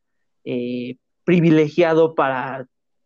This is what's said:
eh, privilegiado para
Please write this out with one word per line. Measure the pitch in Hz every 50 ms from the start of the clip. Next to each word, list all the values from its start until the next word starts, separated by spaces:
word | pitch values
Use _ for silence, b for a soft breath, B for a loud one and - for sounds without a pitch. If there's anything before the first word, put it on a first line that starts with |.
| _ _ _ _ _ _ _ _ -
eh, | - 131 123 123 123 123 123 123 123 127 - _ _ _ _ _
privilegiado | - 175 180 165 170 156 156 156 151 151 - 175 160 160 160 165 160 160
para | - 147 135 131 127 135 135 127 139 127 - _ _ _ _ _ _ _